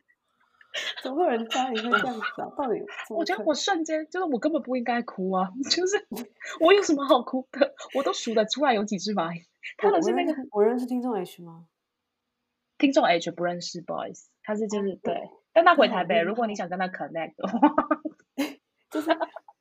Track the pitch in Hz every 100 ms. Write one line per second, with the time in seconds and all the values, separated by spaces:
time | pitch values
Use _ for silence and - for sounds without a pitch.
0 | _ _ _ _ _ _ _ - - -
1 | 262 277 349 233 226 262 262 226 226 233
2 | 254 226 214 - - - 269 208 - -
3 | - 233 320 392 302 285 - 370 320 311
4 | 311 359 370 247 311 311 240 254 247 240
5 | 233 - 185 190 185 247 277 339 370 392
6 | - - - - - - 320 403 370 285
7 | 269 277 233 254 254 262 254 - - 254
8 | 277 392 - 220 214 - 294 220 208 202
9 | 214 196 165 170 _ _ - - 415 381
10 | 320 359 349 302 262 208 214 247 247 247
11 | 247 214 180 - 170 165 170 _ _ _
12 | _ _ _ _ _ _ _ - 285 285
13 | 220 175 170 170 175 175 175 175 175 165
14 | - 180 - _ - 214 214 208 196 180
15 | - 170 - - _ - 349 330 220 220
16 | 170 170 170 220 226 208 180 180 180 -
17 | 143 165 160 - 196 226 294 294 - 302
18 | 311 - _ - 294 - _ _ _ 302
19 | 311 330 330 - _ -